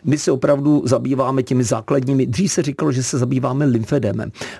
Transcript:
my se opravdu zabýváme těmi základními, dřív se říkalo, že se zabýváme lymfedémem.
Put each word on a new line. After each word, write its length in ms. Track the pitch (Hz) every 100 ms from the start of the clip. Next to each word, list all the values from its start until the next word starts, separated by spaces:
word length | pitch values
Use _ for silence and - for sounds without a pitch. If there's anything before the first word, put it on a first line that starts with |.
my 140 | - 147
se 140 | -
opravdu 500 | 131 143 143 143 147 -
zabýváme 560 | 120 127 135 131 135
těmi 220 | 123 127
základními, 640 | 120 113 110 139 127 135 127
dřív 260 | 101 185
se 100 | -
říkalo, 300 | 151 135 156
že 100 | 127
se 160 | 127 131
zabýváme 460 | 123 131 127 135
lymfedémem. 680 | 147 117 110 143 107 110 110 - -